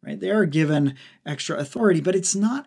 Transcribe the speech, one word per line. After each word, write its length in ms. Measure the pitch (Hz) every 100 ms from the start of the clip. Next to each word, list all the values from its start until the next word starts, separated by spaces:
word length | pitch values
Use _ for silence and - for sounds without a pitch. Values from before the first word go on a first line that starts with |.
right? 160 | - -
They 120 | 185
are 160 | 214 175
given 480 | 156 151 147 139 135 - _ -
extra 320 | 147 - 143
authority, 420 | 143 240 214 165
but 160 | 160 185
it's 180 | 180
not 320 | 196 220 269